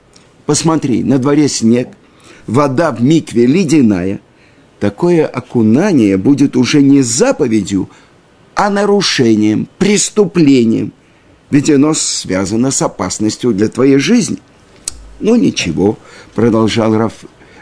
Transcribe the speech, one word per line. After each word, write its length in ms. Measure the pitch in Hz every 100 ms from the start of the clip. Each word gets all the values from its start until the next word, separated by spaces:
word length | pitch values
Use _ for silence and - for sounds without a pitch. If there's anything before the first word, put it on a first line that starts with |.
| _ _ _ _ -
Посмотри, 560 | 151 165 160 143 101
на 140 | 104 135
дворе 300 | 131 147 143
снег, 400 | - 113 120 127 - _ _ - - -
вода 440 | 117 147 131 165
в 100 | 113
микве 440 | 127 160 - 113 123
ледяная". 720 | 170 156 156 113 92 92 98 _ _ _ _ _ _
Такое 460 | 101 - 175 170 143
окунание 880 | 127 - 123 110 123 208 147 104 95
будет 400 | 117 139 143 127
уже 240 | 123 147
не 220 | 139 139
заповедью, 880 | 120 117 254 262 131 110 90 98 101 - _ _ _ _ _
а 160 | - 208
нарушением, 1000 | 202 202 202 - - 117 107 107 104 113 -
преступлением, 1120 | - 196 - - 190 180 143 131 113 107 104 - _ _ _ _ _
ведь 180 | 143 139
оно 260 | 143 151
связано 760 | 156 - - - 92 92 113 135
с 100 | -
опасностью 680 | 151 - 92 - 107 - 123
для 160 | 95 107
твоей 300 | - 139 139
жизни. 400 | 139 240 151 - - _ _ - - - - -
"Ну 140 | 208
ничего", 640 | 233 175 - - 78 101 123 - - - -
продолжал 580 | 117 110 110 113 110 110
Рав-, 280 | 110 - - _ - -